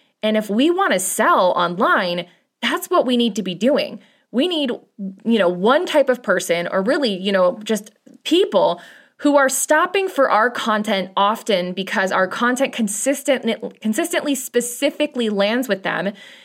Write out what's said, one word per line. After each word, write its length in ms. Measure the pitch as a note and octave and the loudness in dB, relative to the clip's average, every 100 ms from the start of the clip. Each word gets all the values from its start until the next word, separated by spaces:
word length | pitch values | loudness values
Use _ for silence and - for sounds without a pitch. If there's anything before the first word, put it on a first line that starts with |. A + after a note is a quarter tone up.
| _ _ | _ _
And 160 | G#3+ G#3+ | -2 0
if 100 | G#3+ | 0
we 220 | G#3 D#4 | 2 2
wanna 300 | F4 F#4+ F#3+ | 2 0 0
sell 540 | - - C4+ C#4 F#3 - | -2 0 2 4 4 2
online, 720 | F3 F3+ D#4 D4+ F#3 F3 F3 _ _ _ | -2 0 0 0 0 -4 -8 _ _ _
that's 300 | A#3+ D#4+ - | -4 -4 0
what 160 | F4+ B3+ | 0 2
we 120 | A#3+ | 2
need 180 | A#3 A3 | 2 -2
to 80 | |
be 100 | F#3 | -6
doing. 460 | E3+ A#3 B3+ - - - _ _ | -2 0 2 -2 -10 -20 _ _
We 160 | A3 F4+ | -2 -2
need, 240 | E4 C4 - - - G3 - | 0 -2 -6 -12 -12 -12 -6
you 140 | A3 A3+ | 0 2
know, 100 | F3+ | 2
one 380 | F3+ G3+ D4 F4+ | 2 2 2 2
type 240 | D4+ C4+ | 2 2
of 140 | B3 | 0
person, 440 | - F3+ - E3+ F3 | 0 -2 0 -2 0
or 100 | F#3+ | -2
really, 320 | G3 D#4 B3+ | 0 0 0
you 180 | F#3 G3 | -2 0
know, 280 | F#3+ F3+ F3+ | 2 2 0
just 280 | - G#3+ - _ _ - | -4 -4 -4 _ _ -16
people 580 | - E4+ G#4+ F#3+ E3+ F3 - - _ _ | 0 2 4 2 2 0 -8 -20 _ _
who 200 | D4 C#4+ | 2 4
are 100 | C4+ | 4
stopping 600 | - - D4+ F4+ G4 F#4+ | 0 0 2 2 0 -2
for 240 | C#4 C4 | 0 2
our 180 | G#3 A#3+ | 2 2
content 640 | A#3+ A#3 G#3+ G#3+ G3 F#3+ - | -2 -2 -2 0 -2 -2 0
often 580 | G3+ A3 - F#3+ F3+ | 0 0 0 -2 -2
because 380 | F3+ F#3+ - F#3+ | -6 -4 -2 0
our 160 | F#3 F#3 | 0 0
content 460 | - A#3+ B3+ B3+ | 0 -2 0 -2
consistently, 800 | A#3+ G#3 - C4+ C#4 - B3+ A#3 G#3+ - - | -2 -4 -2 -2 -2 -2 -2 -2 -4 -8 -6
consistently 540 | A3 A3 E4+ E4+ D4 | -4 -2 -2 -2 -2
specifically 960 | C4 - A#3+ A#3 - C#4+ - D4 B3+ A3 | -4 -2 -2 -2 -2 -4 0 -4 -2 -2
lands 380 | G3+ G3+ B3 B3 | 0 0 0 -2
with 160 | F#3+ | -4
them. 300 | F#3 E3 F#3+ G#3 - - | -2 -4 -4 -6 -16 -20